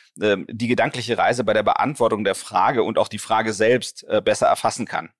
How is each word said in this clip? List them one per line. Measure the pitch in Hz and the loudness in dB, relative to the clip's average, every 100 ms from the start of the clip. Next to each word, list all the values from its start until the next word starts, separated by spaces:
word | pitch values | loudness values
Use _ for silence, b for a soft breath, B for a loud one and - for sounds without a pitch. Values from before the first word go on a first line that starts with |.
| b - | b -2
ähm, | 104 98 - | 0 0 -2
die | 110 117 | -4 0
gedankliche | 123 - 123 120 107 | 0 0 -2 -4 0
Reise | 101 120 | 2 2
bei | 110 | 0
der | 107 | 2
Beantwortung | 104 - 117 151 117 107 | 2 0 0 0 0 0
der | 98 95 | -2 -4
Frage | - 101 101 127 | -4 0 2 2
und | 85 113 | 0 0
auch | 104 | -2
die | 104 | -4
Frage | - 110 110 | -2 -2 0
selbst, | 101 110 123 - - - | 2 4 4 0 -14 -2
äh, | 107 | 0
besser | 104 107 - | 2 2 2
erfassen | - 113 - 110 | 2 -2 -4 -6
kann. | - 82 | -8 -10